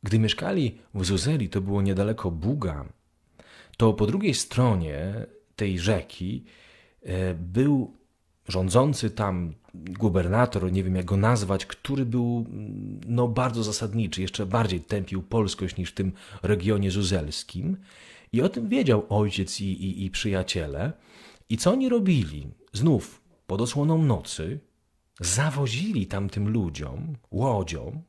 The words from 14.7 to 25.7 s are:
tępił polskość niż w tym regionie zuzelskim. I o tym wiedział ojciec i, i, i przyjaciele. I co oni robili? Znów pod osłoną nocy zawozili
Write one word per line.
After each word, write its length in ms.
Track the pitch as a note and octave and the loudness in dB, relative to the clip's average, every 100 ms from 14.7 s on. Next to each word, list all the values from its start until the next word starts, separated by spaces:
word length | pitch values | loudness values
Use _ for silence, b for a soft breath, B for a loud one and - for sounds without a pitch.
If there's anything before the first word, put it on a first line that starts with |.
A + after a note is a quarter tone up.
| F2+ | 0
tępił 420 | - G#2 F#2 F#2+ | -2 -4 -2 -6
polskość 540 | F2 A2+ G#2 - F#2 - | -2 0 0 0 -4 -4
niż 140 | F2+ | -6
w 40 | |
tym 180 | - F#2+ F#2 B G2+ | -2 -4 -4 B -8
regionie 480 | F#2 G#2 F#2 G#2 G2 | 0 2 2 2 2
zuzelskim. 840 | F#2 F#2+ F#2+ D2 - - F2 C#3 F#3+ B B B B B | 2 2 0 -2 -8 -8 -6 -4 -4 B B B B B
I 100 | A3+ | 2
o 60 | C#4+ | 2
tym 200 | C4 A3 | 0 0
wiedział 380 | B3+ F3 G#2+ - | 2 4 4 4
ojciec 520 | G#2 G#2 G2 F#2+ - | 2 2 0 -4 -4
i, 40 | |
i, 400 | G2 F#2 F#2+ F#2 | -4 -4 -4 -4
i 60 | F#2+ | -4
przyjaciele. 840 | - A2 F#2+ F#2 F#2+ D2+ C#2+ A2+ - B B B B _ | -4 -2 -2 -2 -2 -4 -2 -4 -6 B B B B _
I 80 | A2+ | 0
co 160 | - | 2
oni 160 | B3+ C4 | 2 2
robili? 600 | A#3+ F#3+ D#3 E2 D2 C#2 - - | 2 4 2 2 -4 -12 -16 -10
Znów 500 | G2+ D3 B2+ - - _ _ _ | 0 4 4 0 -16 _ _ _
pod 140 | G2 | -2
osłoną 420 | A#2 C#3+ D3 D#3+ | -2 0 2 4
nocy 580 | D3+ G2+ - - D#2+ D3 _ _ _ _ _ _ | 4 2 -2 -8 -6 -8 _ _ _ _ _ _
zawozili 840 | F2 F#2+ D3+ C#3 C3+ | -2 0 0 0 -2